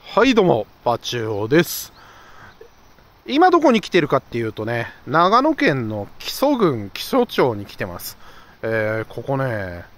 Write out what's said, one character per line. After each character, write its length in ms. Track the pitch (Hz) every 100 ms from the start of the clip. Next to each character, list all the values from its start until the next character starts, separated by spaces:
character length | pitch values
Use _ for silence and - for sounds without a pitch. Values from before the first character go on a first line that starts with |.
| -
は 120 | - 254
い、 100 | 233
ど 60 |
う 40 | 185
も、 220 | 123 104 _
パ 160 | 120 117
チ 200 | - 120
ュ 260 | 110 104 110
ー 20 |
で 160 | 147
す。 300 | 165 - - - - - - - - - - _ - - _ _ -
今 240 | 269 370
ど 120 | 339
こ 100 | 302
に 80 | 226
来 80 | -
て 140 | 185
る 80 | 147
か 80 | 135
っ 40 |
て 160 | - 120
い 40 |
う 100 | 110
と 140 | 107 110
ね、 220 | 117 117 - -
長 340 | 139 180 226
野 140 | 285 302
県 320 | 285 139 113
の 220 | 107 101 -
木 140 | -
曽 240 | - 269 269
郡 320 | 185 120 98
木 120 | -
曽 240 | - 269 240
町 300 | - 147 104
に 100 | 98
来 120 | -
て 80 | 104
ま 120 | 87
す。 160 | - - - - - _
え 420 | 113 113 107 110
ー、 20 | 110
こ 180 | -
こ 140 | 117 135
ね 480 | 131 110 95 87 -